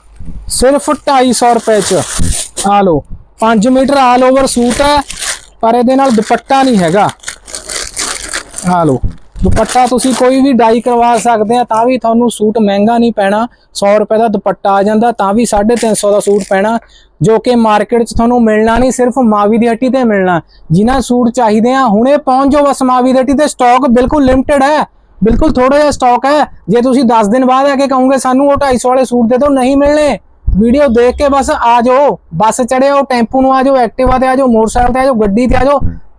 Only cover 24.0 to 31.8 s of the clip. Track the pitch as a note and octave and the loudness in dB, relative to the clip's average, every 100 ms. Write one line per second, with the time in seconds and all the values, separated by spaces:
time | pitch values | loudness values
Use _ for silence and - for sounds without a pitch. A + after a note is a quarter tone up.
24 | B3 D4+ C4+ C4 C4 C#4+ C#4 D4+ A3 _ | 2 0 2 0 0 0 0 0 -4 _
25 | _ - G#3 A#3 D#4 B3 B3+ C#4+ D4 - | _ -4 -2 0 0 0 0 2 0 0
26 | B3 A#3+ C4+ D4+ B3 - - A#3 B3 B3+ | 0 0 0 0 -2 -6 -2 0 2 0
27 | A#3+ A#3 G#3 B3 B3+ C4 C#4+ C4+ C#4 C4+ | 2 2 2 0 2 2 0 0 0 0
28 | C4 C4+ C4 B3+ C#4+ C#4 C#4 B3 B3+ B3+ | 0 0 0 0 2 0 0 0 0 0
29 | B3+ A#3+ A3+ B3+ C#4+ C4+ B3+ C#4 C#4+ D4+ | 0 0 0 0 0 0 0 0 2 2
30 | D4 G#3 - _ - F3+ A3+ C4+ C#4+ A#3 | 0 -2 -8 _ -2 0 2 2 2 2
31 | B3 A#3+ C#4+ C#4 C4 D4+ A#3 A#3+ | 0 0 0 0 -2 -2 0 2